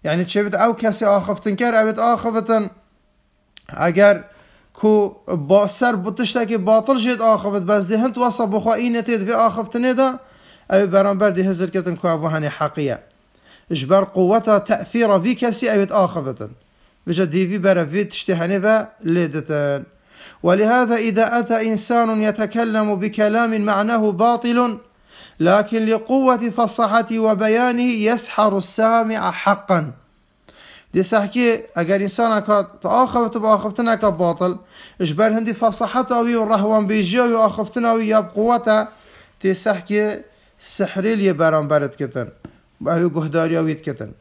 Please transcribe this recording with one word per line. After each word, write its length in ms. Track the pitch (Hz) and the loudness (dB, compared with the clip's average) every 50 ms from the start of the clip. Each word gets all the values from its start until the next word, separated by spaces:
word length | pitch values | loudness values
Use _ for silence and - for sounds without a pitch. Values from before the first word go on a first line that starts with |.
| - | -2
يعني 220 | 156 156 175 180 | -2 -2 -2 -2
چه 160 | 175 - 202 | -2 -2 -2
بيت 140 | 208 208 196 | -2 0 0
أو 180 | 196 208 233 226 | 0 2 0 0
كسي 320 | 233 226 220 202 - 226 | 0 -2 -2 -2 0 2
آخفتن 500 | 202 202 196 180 196 202 - - 214 196 | 2 2 2 0 -2 -6 -4 -4 -4 -2
كر، 240 | 190 240 240 226 220 | 0 -2 2 2 2
أو 60 | 220 | 2
بيت 140 | 220 220 220 | 2 0 0
آخفتن. 720 | 226 240 233 233 - 233 220 226 220 220 226 220 208 190 - _ _ _ _ _ _ _ _ _ _ _ _ _ _ _ _ - _ - | 0 0 0 0 -2 -4 -4 -4 -2 0 0 0 0 -4 -10 _ _ _ _ _ _ _ _ _ _ _ _ _ _ _ _ -20 _ -16
اگر 540 | - - 156 175 165 185 202 202 202 170 - - _ _ _ _ _ _ _ _ _ | -6 -2 -2 0 4 6 6 6 6 4 -2 -16 _ _ _ _ _ _ _ _ _
كو 340 | - - 214 214 208 202 196 208 - _ | -2 2 2 4 4 2 -2 -4 -12 _
با 400 | - - 165 143 143 190 202 208 | -6 -6 -4 0 4 4 4 4
سر 280 | 190 - - 254 247 233 | 2 -2 0 0 0 0
بو 140 | 190 175 220 | 0 -4 -6
تشتكي 480 | 190 - 247 - - 254 233 196 226 | -4 -4 -4 -2 -2 -2 -2 -2 -2
باطل 400 | 214 180 202 220 220 220 269 269 | -2 2 2 2 2 4 2 0
جيت 240 | 254 214 254 247 208 | 0 0 -2 -2 2
آخفت، 400 | 226 226 220 202 180 208 202 208 | 2 2 2 2 0 -4 -4 -4
بس 240 | 175 175 214 208 196 | 0 0 0 0 0
دي 100 | 175 220 | 0 0
هنت 220 | 220 240 262 220 | 0 0 -2 0
وصا 280 | 247 247 247 - - 233 | 0 0 0 0 0 -2
بخوا 280 | 196 196 214 196 226 226 | 0 -2 -2 0 0 0
اي 160 | 220 240 240 | 0 0 -2
نتيد 360 | 233 233 220 233 240 220 196 | -2 -2 -2 -2 -2 -2 -2
في 80 | 202 233 | -2 0
آخفتنه 580 | - 233 220 185 220 214 - - 240 247 254 | 2 2 2 0 -2 -8 -6 -4 -2 0 0
دا، 280 | 254 247 262 262 254 254 - _ _ _ _ - - _ _ - | 2 2 0 0 -2 -6 -16 _ _ _ _ -20 -20 _ _ 0
او 160 | 190 196 202 | 2 2 2
برانبر 420 | 185 175 196 196 202 202 185 214 208 | 4 4 2 4 4 2 2 0 0
دي 200 | 180 180 185 196 | 2 0 0 0
هزر 200 | 190 170 190 170 | 0 -2 -4 -2
كتن 260 | - 185 170 180 170 | -2 -4 -4 -4 -6
كو 120 | 175 - | -2 -2
ابو 200 | 175 165 156 156 | -2 -2 -2 -2
هني 220 | 165 156 156 151 147 | -4 -2 -2 -4 -4
حقية. 540 | - - 156 147 - 160 147 135 117 - - _ _ _ _ _ _ _ _ _ - _ _ _ | -4 -4 -6 -4 -4 -4 -4 -4 -4 -6 -10 _ _ _ _ _ _ _ _ _ -20 _ _ _
اجبر 320 | 175 143 131 131 185 196 190 | -6 -6 0 2 2 2 2
قوتا 540 | 196 - 185 185 175 208 226 - 220 214 | 0 0 0 2 2 2 2 2 2 2
تأثيرا 640 | 202 208 - 214 - 196 - - 233 233 214 202 190 | 2 2 0 -4 -4 -4 -4 -2 0 2 4 2 2
في 160 | 170 233 247 | 2 0 -2
كسي 360 | - 247 233 214 - 254 233 220 | 0 0 -2 0 0 -2 0 0
او 40 | |
بيت 140 | 202 196 196 | 0 0 2
آخفتن. 580 | - 214 185 170 - 170 139 135 123 - 107 107 123 _ _ _ _ _ _ _ _ _ _ | 2 0 0 0 -2 -6 -6 -8 -8 -8 -12 -14 -14 _ _ _ _ _ _ _ _ _ _
بجا 160 | 170 170 170 190 | -6 -2 -2 -2
دي 240 | 160 147 185 190 | 0 0 -2 -2
في 100 | 175 196 | -2 -2
برا 280 | 208 170 196 190 175 170 | 0 2 2 2 2 0
في 180 | 143 151 202 208 | -2 -2 -4 -4
تشتي 300 | 208 - - - - 185 | -4 -6 -8 -4 -4 -2
هني 240 | 165 165 175 202 | -2 0 -2 -2
و 280 | 196 185 214 220 220 214 - - _ | 0 2 2 2 2 0 -4 -14 _
ليدتن. 840 | - 165 170 175 170 156 139 156 139 - 156 147 143 143 143 139 - _ _ _ _ _ _ - - - - _ - | -4 -2 0 0 0 -2 -4 -8 -6 -4 -4 -2 -2 -2 -2 -4 -6 _ _ _ _ _ _ -20 -20 -20 -18 _ 0
ولهذا 520 | 170 180 196 214 220 240 247 254 220 233 | 0 2 2 4 2 4 2 2 2 0
إذا 440 | 226 226 226 190 220 226 214 233 240 | 0 0 0 2 2 0 2 0 -2
أتى 320 | 226 233 226 226 220 226 | 0 0 -2 -2 0 -2
إنسان 500 | 220 208 214 - 240 233 233 220 220 214 | -2 -2 -2 0 2 2 2 2 0 0
يتكلم 760 | 214 214 208 220 220 202 214 233 233 226 214 220 214 208 208 | 0 -2 0 -2 -4 -4 -2 -2 -2 0 0 0 0 0 -2
بكلام 640 | 185 196 208 208 220 214 208 208 233 240 226 220 214 | -2 -4 -4 0 0 0 2 2 2 0 0 0 -2
معناه 500 | 208 214 208 196 208 220 240 226 214 214 | 0 0 0 0 0 0 0 0 0 0
باطل، 680 | 190 170 220 233 240 233 240 240 240 240 247 240 214 - - _ _ _ _ _ _ - - - _ _ | 0 2 2 2 2 0 -2 -2 0 0 0 -2 -4 -8 -14 _ _ _ _ _ _ -20 -20 -20 _ _
لكن 460 | 160 175 190 208 208 208 226 226 220 | 2 4 4 4 2 0 -2 -2 0
لقوة 640 | 220 220 220 220 - 262 269 262 254 247 226 233 233 | 0 -2 -2 -2 0 0 2 4 2 2 2 -2 -4
فصاحته 680 | - 240 233 214 - - 233 202 208 233 226 226 226 226 | -2 -2 -2 0 0 0 0 2 2 0 0 0 -2 0
وبيانه 720 | 220 220 214 185 220 214 220 233 247 247 240 240 247 247 233 220 208 214 | 0 0 0 0 0 0 2 2 2 0 0 0 0 -2 0 0 0 0
يسحر 480 | 240 226 - - - - 214 214 196 | 0 0 -2 -4 0 0 2 2 2
السامع 760 | 196 180 - - - 220 226 226 233 226 220 220 - - 185 | 0 -2 -4 -2 0 2 2 2 2 0 0 -4 -2 -4 -4
حقا. 600 | - - - 196 202 196 - - 190 170 160 135 123 - _ _ _ _ _ _ _ _ _ - _ - - - - - _ _ - | -4 -2 0 0 0 0 0 0 0 0 0 -4 -12 -18 _ _ _ _ _ _ _ _ _ -20 _ -20 -20 -20 -20 -20 _ _ -2
دي 100 | 180 190 | -2 0
سحكي 600 | 185 226 214 202 196 - 247 247 233 226 226 - - - | 2 0 0 0 0 -2 0 2 2 0 0 -4 -8 -4
اگر 180 | 170 170 160 196 | -4 0 0 0
انسان 360 | 196 202 196 196 - 233 226 | 0 0 -4 -2 0 0 0
اكا 360 | 220 208 208 208 214 202 196 - - - - | 0 -2 0 2 0 0 0 -2 -10 -8 -4
آخفت 540 | 190 214 240 254 - - 247 233 220 226 | 0 2 2 2 2 2 -2 -2 0 -2
با 180 | 226 208 220 214 | -2 2 2 2
آخفتن 320 | 196 - 214 196 - 240 | 2 2 -4 -4 -2 0
اكا 220 | 233 226 - 220 208 | 0 0 2 2 0
باطل، 500 | 170 160 180 170 165 165 180 180 180 - - _ _ - - - _ - | 0 2 0 0 0 0 -2 -2 -2 -6 -12 _ _ -20 -20 -20 _ -4
اجبر 260 | 185 151 151 160 220 | -4 -4 0 2 2
هندي 260 | 220 214 226 226 226 220 | 2 2 0 -2 -4 -4
فصاحت 580 | - 240 220 202 - 233 208 - 254 254 - | 0 0 0 0 0 -4 -2 -2 -2 -2 0
اوي 240 | 247 233 233 240 240 | 0 0 0 0 0
و 80 | 226 220 | 0 0
رهوان 440 | 208 226 202 202 214 220 214 208 | 0 0 0 2 2 2 2 2
بيجي 320 | 190 220 214 196 170 196 247 | 2 0 0 0 0 0 0
اوي 140 | 247 240 233 | 2 2 2
و 120 | 220 220 | 2 2
آخفتن 400 | 208 208 220 214 214 - 254 233 | 2 0 -2 -8 -6 -4 -2 0
اوي 220 | 233 226 226 220 | 0 0 0 0
ياب 220 | 214 214 220 208 - - | 2 2 0 0 0 -4
قوتا، 520 | 202 214 233 240 233 240 220 214 214 214 - - _ _ - - - - _ _ _ | -2 0 2 2 2 2 2 2 2 0 -4 -10 _ _ -20 -20 -20 -20 _ _ _
دي 120 | - 190 190 | -2 -2 -2
سحكي 680 | 185 - 220 202 180 175 - 202 208 214 214 214 - - _ _ _ _ _ _ _ | 0 -2 -2 -2 -2 -4 -2 -2 0 0 -2 -4 -8 -12 _ _ _ _ _ _ _
سحري 560 | - - - - 196 - - 196 185 220 226 | -10 -8 -4 -4 -4 -4 -4 -4 -2 -2 0
لي 180 | 208 196 190 175 | 2 0 0 2
برانبرت 600 | 147 165 160 156 156 151 143 151 147 143 135 - | 2 2 2 2 2 0 2 0 0 0 -2 -6
كتن. 320 | - 143 127 - 131 117 - - _ - - _ _ _ _ _ _ - | -8 -8 -6 -6 -8 -8 -8 -12 _ -20 -20 _ _ _ _ _ _ -4
اوي 220 | 160 170 165 175 175 | -2 0 0 0 0
گهداري 480 | 143 165 160 156 143 165 160 160 165 | -2 -2 -4 -2 -2 -2 0 0 0
اوي 160 | 165 160 160 156 | -2 -2 -2 -4
كتن. 380 | 156 - 151 135 - 117 107 110 _ | -6 -8 -10 -10 -10 -12 -14 -14 _